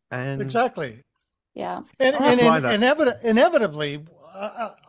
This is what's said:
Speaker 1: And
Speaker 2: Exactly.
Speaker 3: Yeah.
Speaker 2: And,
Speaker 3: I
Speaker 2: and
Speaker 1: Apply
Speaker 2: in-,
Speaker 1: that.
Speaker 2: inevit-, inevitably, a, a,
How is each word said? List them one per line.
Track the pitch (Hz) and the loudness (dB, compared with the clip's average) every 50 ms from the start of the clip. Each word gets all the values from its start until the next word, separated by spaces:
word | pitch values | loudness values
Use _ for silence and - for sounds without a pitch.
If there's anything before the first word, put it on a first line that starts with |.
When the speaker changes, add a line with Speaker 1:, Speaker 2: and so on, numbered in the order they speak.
| _ - | _ -12
Speaker 1:
And | 120 127 127 139 139 139 | -10 -8 -6 -6 -6 -6
Speaker 2:
Exactly. | 135 135 127 226 254 247 - 185 151 123 110 123 _ _ _ _ _ _ _ _ _ _ - | -8 -4 -2 0 0 0 -2 -6 -10 -10 -10 -16 _ _ _ _ _ _ _ _ _ _ -14
Speaker 3:
Yeah. | - 180 180 180 185 - _ _ - | -10 -10 -8 -8 -10 -12 _ _ 0
Speaker 2:
And, | 262 262 294 | 0 0 2
Speaker 3:
I | 294 269 285 | 2 4 4
Speaker 2:
and | 247 247 | 4 6
Speaker 1:
Apply | 240 233 - | 6 4 4
Speaker 2:
in-, | 156 135 | 4 0
Speaker 1:
that. | 123 220 202 233 262 302 | 0 0 2 2 2 2
Speaker 2:
inevit-, | 311 302 247 - - 233 | 2 0 0 0 -2 -2
inevitably, | 226 220 233 294 359 339 269 220 165 147 151 151 143 143 147 156 165 - _ - 160 - | 2 4 4 4 4 4 2 0 0 -4 -4 -6 -6 -6 -10 -12 -18 -20 _ -20 -18 -12
a, | |
a, | 190 202 214 - 247 226 196 - _ _ | -10 -10 -10 -8 -8 -10 -10 -10 _ _